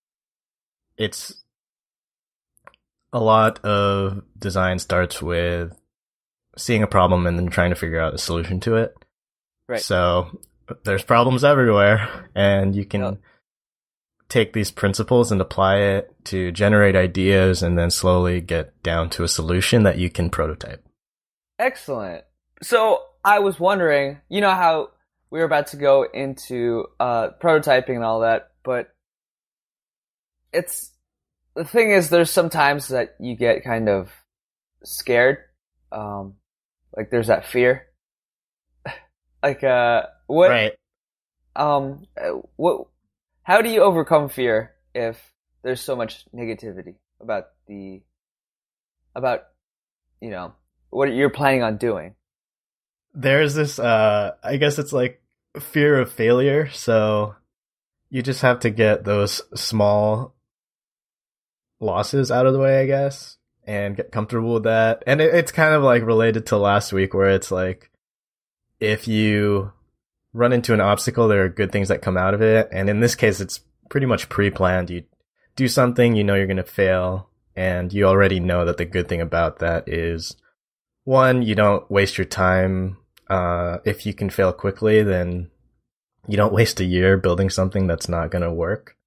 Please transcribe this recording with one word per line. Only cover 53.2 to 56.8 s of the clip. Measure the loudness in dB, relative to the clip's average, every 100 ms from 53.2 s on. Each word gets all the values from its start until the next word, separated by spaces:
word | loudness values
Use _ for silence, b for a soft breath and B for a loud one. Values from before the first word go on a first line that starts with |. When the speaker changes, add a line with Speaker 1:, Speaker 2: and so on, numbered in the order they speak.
| 0 2 2 0
Speaker 1:
this, | -4 -2
uh, | 0 2 4 2 -2 -6
I | -6 0
guess | 0 0
it's, | -4
like, | -2 -2 -6 _ _ _ -18
fear | -6 0 2 2
of | 0
failure. | 0 2 2 2 0 -2
So | -6